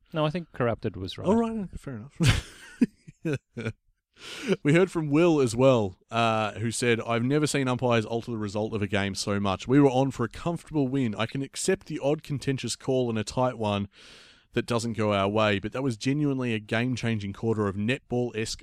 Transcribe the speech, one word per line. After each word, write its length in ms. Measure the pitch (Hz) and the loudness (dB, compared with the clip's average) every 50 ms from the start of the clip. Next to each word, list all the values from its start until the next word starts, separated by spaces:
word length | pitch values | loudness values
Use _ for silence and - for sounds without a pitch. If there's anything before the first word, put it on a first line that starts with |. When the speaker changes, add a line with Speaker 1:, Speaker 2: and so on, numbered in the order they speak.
| _ - - | _ -8 -2
Speaker 1:
No, 120 | 156 151 | -2 -2
I 40 | 151 | 0
think 240 | 151 180 170 _ - | -2 -4 -10 _ -4
corrupted 420 | - 123 117 107 - - 107 92 | -2 0 0 0 -2 -4 -6 -6
was 220 | 92 95 90 - | -6 -10 -10 -8
right. 100 | - - | -4 0
Speaker 2:
All 80 | 175 220 | 2 2
right, 160 | 233 226 226 | 2 2 0
okay, 240 | 226 220 185 165 - | -4 -6 -8 -8 -10
fair 180 | - - 143 123 | -14 -12 -12 -12
enough. 560 | 104 117 143 _ - 170 123 - - - - - - - - - - 240 - _ _ _ 165 - _ - | -12 -14 -12 _ 2 4 4 4 2 -2 -8 -20 -20 -20 -12 0 0 0 0 _ _ _ -20 -20 _ -4
<laughs> 480 | 165 139 - _ _ - 123 110 113 - _ _ _ _ _ _ _ _ - - - - - 285 240 185 - - | -4 -4 -4 _ _ -12 -6 -6 -6 -6 _ _ _ _ _ _ _ _ -20 -18 -16 -14 -8 -2 -2 -2 0 2
We 100 | 147 160 | 4 6
heard 180 | 170 190 175 | 6 4 4
from 180 | - 170 156 143 | 0 -4 -2 2
Will 300 | 139 156 175 175 156 147 | 4 4 6 6 6 4
as 160 | 131 113 113 | 2 2 2
well, 400 | 120 131 135 127 113 104 92 90 _ _ - | 4 6 6 6 6 2 0 -4 _ _ -6
uh, 400 | 113 113 117 113 110 110 110 101 - | -2 0 2 2 2 0 0 -2 -4
who 160 | 95 113 117 | -4 -6 -4
said, 280 | 107 - 127 120 117 110 110 | -2 0 2 2 2 2 2
"I've 160 | 113 117 117 120 | -2 0 0 2
never 240 | 131 143 151 151 | 2 2 2 2
seen 220 | 139 - 143 131 127 | 2 0 0 0 0
umpires 360 | 127 120 131 120 117 117 107 | -2 0 2 2 2 2 2
alter 260 | 107 117 117 117 127 | 0 -4 -6 -4 -6
the 60 | 117 | -6
result 360 | 107 107 101 101 107 110 110 113 | -4 -4 -4 -2 -2 -4 -2 -2
of 80 | 101 | -2
a 60 | 104 | -2
game 280 | 98 107 98 98 98 95 | 0 0 0 0 -2 -4
so 240 | - - 107 101 101 | -4 -4 -2 -2 0
much. 260 | 101 98 92 - - | 0 0 -2 -2 0
We 140 | 117 135 147 | 4 6 6
were 100 | 143 135 | 6 6
on 220 | 123 127 139 135 | 4 2 0 0
for 140 | - - 117 | 0 -4 -6
a 40 | 110 | -6
comfortable 600 | - - - 175 170 - - - 156 151 135 123 | -6 -6 -4 -4 -4 -6 -8 -4 -2 -2 0 0
win. 260 | 135 139 127 110 101 | 0 0 0 0 -2
I 100 | 107 113 | -2 -4
can 160 | - - 139 | -4 -4 -8
accept 460 | 139 - - - - 185 190 190 - | -8 -8 -8 -4 0 0 0 0 -2
the 120 | - 156 - 123 | -10 -8 -2 0
odd 180 | 139 156 156 | 0 -2 -2
contentious 540 | - - 147 120 - 139 135 123 - 113 - | -4 -6 -6 -4 -2 -4 -4 -2 -4 -6 -6
call 340 | - - 143 131 131 127 117 | -6 -2 0 0 2 2 0
and 80 | 113 | 0
a 60 | 107 101 | -2 -4
tight 340 | - - 131 127 127 117 | -2 -2 0 0 0 0
one 300 | 113 107 104 101 101 101 - _ - - - - - - - - _ _ _ - | -2 -2 0 0 0 -2 -4 _ -20 -20 -20 -20 -20 -20 -20 -20 _ _ _ -4
that 120 | 123 120 | -4 -2
doesn't 280 | - 120 113 110 117 107 | 0 -2 -2 -2 -2 -2
go 160 | 110 107 104 104 | -2 0 2 2
our 160 | 98 98 101 | 2 2 2
way, 280 | 104 110 107 107 101 98 | 2 2 4 4 2 0
but 120 | 107 107 | -2 -4
that 120 | - 127 139 | -6 -2 -2
was 120 | 135 113 | -2 -4
genuinely 580 | 107 - 131 139 151 147 143 135 131 127 120 110 | -2 -2 -2 0 0 0 0 0 -2 -2 -2 -2
a 60 | 107 | -4
game-changing 720 | 107 - 113 113 120 127 123 - 120 117 113 104 101 98 | -4 -2 -2 0 0 0 -2 -2 -2 -2 -2 -2 -4 -6
quarter 360 | 98 - 113 113 107 107 104 98 | -8 -4 -2 0 0 2 0 0
of 80 | 92 | 0
netball-esque 840 | 104 107 113 131 131 _ - 120 123 123 117 110 107 113 - - - | -2 -2 -2 -2 -4 _ -4 -4 -2 -2 -2 -4 -6 -6 -6 -8 -12